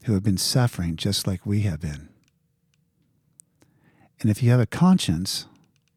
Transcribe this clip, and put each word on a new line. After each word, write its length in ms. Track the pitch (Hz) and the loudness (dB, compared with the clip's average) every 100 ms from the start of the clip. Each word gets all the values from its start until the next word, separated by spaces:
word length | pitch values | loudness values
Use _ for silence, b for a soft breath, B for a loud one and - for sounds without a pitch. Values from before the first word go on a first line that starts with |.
who 80 | - | -4
have 100 | 98 | -2
been 160 | 104 92 | 0 -2
suffering 580 | - 131 123 - 85 80 | 0 2 0 0 -6 -4
just 300 | 101 95 104 | -4 -4 -4
like 200 | 92 104 | -6 -2
we 160 | 101 | -2
have 180 | 104 76 | -2 -4
been. 300 | 80 73 - _ _ _ _ _ _ _ _ _ _ _ _ _ _ b b b b b b - | -8 -10 -14 _ _ _ _ _ _ _ _ _ _ _ _ _ _ b b b b b b -2
And 100 | 110 | 0
if 120 | 104 | 2
you 80 | 120 | 4
have 100 | 123 | 4
a 60 | 117 | 2
conscience, 800 | - 180 185 - 82 92 - - _ _ _ _ | 2 4 4 2 -2 -4 -8 -10 _ _ _ _